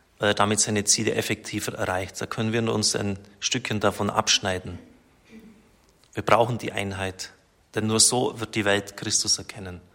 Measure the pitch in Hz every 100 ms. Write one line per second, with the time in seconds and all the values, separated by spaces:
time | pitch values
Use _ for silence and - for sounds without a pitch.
0 | _ _ 104 101 104 107 - 107 101 -
1 | 107 - - 107 - 104 - - 95 92
2 | 95 - 117 - 110 117 113 113 104 -
3 | 104 98 - - - - - 107 104 -
4 | 101 110 - - 101 92 - 87 - -
5 | _ _ _ 220 - - _ _ _ _
6 | _ - - 107 117 117 - 104 101 95
7 | 95 92 - - _ _ _ 113 110 110
8 | - 123 120 117 110 113 101 101 101 -
9 | 107 - 107 - 98 - 95 87 -